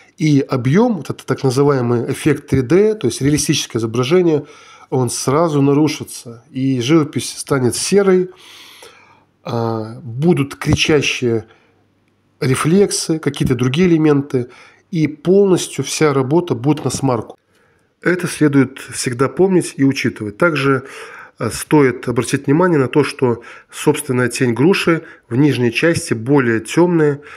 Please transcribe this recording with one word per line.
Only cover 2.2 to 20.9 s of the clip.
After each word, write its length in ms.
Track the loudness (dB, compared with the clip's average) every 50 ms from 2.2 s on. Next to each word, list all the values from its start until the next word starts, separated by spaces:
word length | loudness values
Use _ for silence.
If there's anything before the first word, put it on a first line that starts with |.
| -2 -2 -2 -2 -2 -2
три 140 | -2 -2 0
дэ, 340 | 2 2 2 4 2 0
то 100 | 0 -2
есть 140 | -4 -2 -2 0
реалистическое 560 | 0 0 0 0 -2 -2 -2 -4 -6 -6 -4
изображение, 680 | -4 -4 -2 -2 0 2 2 2 4 4 2 0 -2 -6 -14 -20 -20 -20 -20 -20 -12 -6
он 200 | -4 -2 -2 -2
сразу 520 | -4 -4 -2 0 0 2 2 0 2 2 2
нарушится, 840 | 2 4 4 2 0 0 -4 -10 -14 -14 -16 -18 -18 -20 -20 -20 _
и 300 | -8 -4 -2 -2 0 0
живопись 580 | 0 2 4 2 2 2 -2 -6 -6 -6 -8 -12
станет 380 | -6 -2 0 0 2 0 0
серой, 540 | -2 -2 0 2 2 4 4 4 2 2 0 -6 -14 -20 -20 -20 -20 -20 -20 -20 -20 -20 -20 -20 _ _ _ _ _ _ _ _ _ _
а, 560 | -6 -4 -4 -2 -2 -4 -4 -6 -10 -12 -14 -14
будут 540 | -12 -6 0 2 2 2 2 0 -4 -6
кричащие 880 | -6 -2 0 0 0 2 2 2 2 2 0 -2 -2 -2 -2 -2 -2 -4 -8 _ _ _ _ _ _ _ _ _ _ _ _ _ _ _ _ _ _
рефлексы, 800 | -2 -2 0 0 2 2 4 4 4 2 0 -2 -4 -4 -4 -4
какие-то 340 | -4 -4 -4 -2 -2 -2 0
другие 340 | 0 0 0 0 2 2 2
элементы, 600 | 2 4 4 4 2 2 0 -2 -4 -4 -4 -6 -10 -20 -20 -20 _ _ _ _
и 160 | -4 -2 -2
полностью 800 | -2 -2 -2 0 2 4 4 6 4 4 2 0 -2 -6 -6 -6
вся 280 | -6 -2 0 0 2 2
работа 420 | 0 0 0 0 0 0 0 -2
будет 300 | -2 0 -2 -2 -2 -2
на 60 | -4
смарку. 480 | -4 -2 -2 -2 -2 -2 -4 -8 -14 _ _ _ _ _ _ _ _ _ _ _ _ _ -4
Это 240 | -4 -2 -2 -4
следует 520 | -6 -2 0 0 2 4 2 2 0 -2 -10
всегда 500 | -18 -14 -12 -8 -8 -6 -4 -2 -2 -2
помнить 460 | 0 0 0 2 2 0 0 -2 -2
и 80 | -2 0
учитывать. 520 | 0 0 0 -4 -6 -6 -6 -8 -10 -4
Также, 460 | -2 0 0 0 0 0 0 0 -2 -4 -8